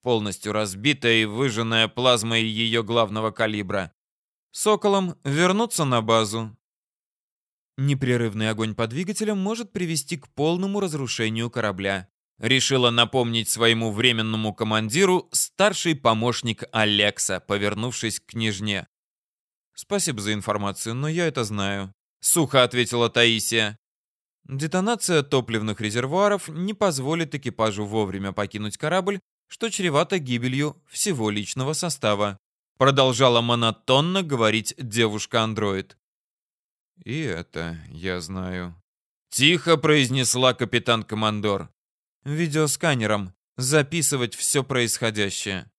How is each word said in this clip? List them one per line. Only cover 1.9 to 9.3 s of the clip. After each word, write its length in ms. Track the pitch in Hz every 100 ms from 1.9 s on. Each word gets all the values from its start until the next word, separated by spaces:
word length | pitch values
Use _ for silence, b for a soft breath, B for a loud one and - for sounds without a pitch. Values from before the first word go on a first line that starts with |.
| - 127 123 110 117
ее 380 | 110 107 113 117
главного 480 | 107 117 110 107 110
калибра. 600 | 98 113 107 98 98 90 _ _ _ _ _ _
«Соколам 640 | - - 214 214 196 185 -
вернуться 600 | 139 143 180 196 233 -
на 160 | 143 120
базу». 560 | 110 113 110 110 110 107 _ _ _ _ _ _ _ _ _ _ _ -
«Непрерывный 760 | 135 135 135 123 117 104 110
огонь 240 | 107 110
по 120 | 104 113
двигателям 520 | 123 180 208 214